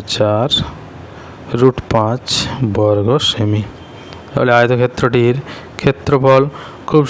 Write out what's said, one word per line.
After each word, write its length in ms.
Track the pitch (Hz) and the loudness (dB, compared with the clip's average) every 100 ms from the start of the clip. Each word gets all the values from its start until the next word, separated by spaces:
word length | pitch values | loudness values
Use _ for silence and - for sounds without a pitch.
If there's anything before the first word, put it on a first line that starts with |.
| 98 - | -2 0
চার, 320 | 107 107 131 - - - - - - - - - - 120 | 0 0 0 0 -2 -8 -18 -18 -18 -18 -18 -18 -6 2
রুট 160 | 131 123 - | 2 2 0
পাঁচ 320 | 113 107 120 - - - 131 117 104 | 0 0 -2 -4 -4 -4 -2 -2 2
বর্গ 320 | 104 104 104 147 - | 2 2 2 0 0
সেমি। 340 | - 104 107 104 - - - - - - | -2 0 -2 -4 -12 -20 -20 -18 -18 -6
তাহলে 220 | - 127 120 | -2 2 4
আয়তক্ষেত্রটির 800 | 120 123 123 - 127 123 120 131 - - - - | 4 2 0 0 0 2 2 0 -4 -14 -16 -2
ক্ষেত্রফল 640 | - - - 139 135 131 143 - - - - | -2 0 0 2 6 4 4 -4 -16 -16 0
খুব 140 | 151 | 2